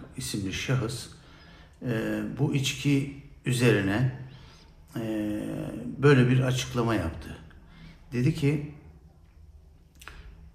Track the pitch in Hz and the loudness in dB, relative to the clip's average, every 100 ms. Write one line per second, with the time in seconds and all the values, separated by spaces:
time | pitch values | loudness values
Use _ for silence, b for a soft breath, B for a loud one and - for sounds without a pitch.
0 | - - - 104 95 - - 131 - - | -14 -10 -6 -6 -4 -4 0 0 0 -6
1 | - B B B B B B - 127 110 | -12 B B B B B B -10 -4 -4
2 | 107 107 104 107 147 139 - - 143 139 | -2 -4 -6 -2 0 0 -2 -2 0 0
3 | - - - - 135 123 123 104 98 110 | 0 -8 -18 -8 -4 2 4 4 2 2
4 | 131 - B B B B B - - 113 | 0 -2 B B B B B -20 -12 -8
5 | 110 107 104 107 53 52 - - 120 - | -4 -4 -4 -4 -6 -8 -8 -8 -10 4
6 | 139 131 123 131 131 127 - 123 117 104 | 8 8 6 4 2 0 -2 -2 0 0
7 | 85 - - - - - B B B B | -2 -6 -12 -14 -18 -20 B B B B
8 | - 120 131 - 143 151 - - - - | -6 0 2 2 0 0 -4 -12 -20 -20
9 | - - - - - - - - - - | -20 -20 -20 -20 -20 -20 -20 -20 -20 -20
10 | - B B B - | -20 B B B -20